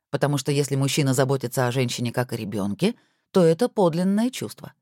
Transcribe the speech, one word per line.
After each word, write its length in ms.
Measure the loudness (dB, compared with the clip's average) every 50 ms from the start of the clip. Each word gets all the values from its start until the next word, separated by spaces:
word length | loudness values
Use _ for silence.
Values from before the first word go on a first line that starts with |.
| _ _
потому 300 | -2 -2 0 0 0 -2
что 120 | -2 0
если 240 | 0 0 0 0 0
мужчина 380 | 0 0 0 0 0 0 2
заботится 540 | 2 2 2 2 0 -2 -2 -4 -2 0 0
о 60 | 0
женщине 400 | 0 0 -2 -2 -2 -4 -6 -4
как 200 | -2 -4 -4 -4
о 40 | -4
ребёнке, 580 | -8 -6 -6 -4 -4 -4 -4 -2 -2 -2 -2 -2 -4 _ _ _ _ _ _
то 120 | 2 4 6
это 240 | 6 4 4 0 -2
подлинное 600 | 2 2 2 2 2 2 0 0 2 0 0 -2
чувство. 420 | -4 -6 -10 -10 -10 -16 -18 -20 -20 _